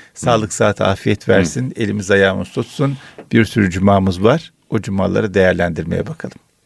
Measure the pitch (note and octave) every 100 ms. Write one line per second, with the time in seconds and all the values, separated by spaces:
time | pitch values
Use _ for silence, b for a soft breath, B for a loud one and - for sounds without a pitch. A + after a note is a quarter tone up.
0 | B - B2+ A2+ G#2+ - G#2+ G2+ G2+ G2
1 | A2 G#2 - G2 E2+ - C3 - G#2+ G#2
2 | F#2+ G2 G2 F#2+ F#2 - A#2 - C#3 C#3
3 | B B - A#2 A2 A#2 G2 F2 G2 G2
4 | F#2+ F2+ G#2 D#3+ - _ _ A2+ - G2
5 | F#2 F#2+ G#2+ F#2+ F#2 F2 F2 D#2+ E2 F2
6 | E2 - - - _ _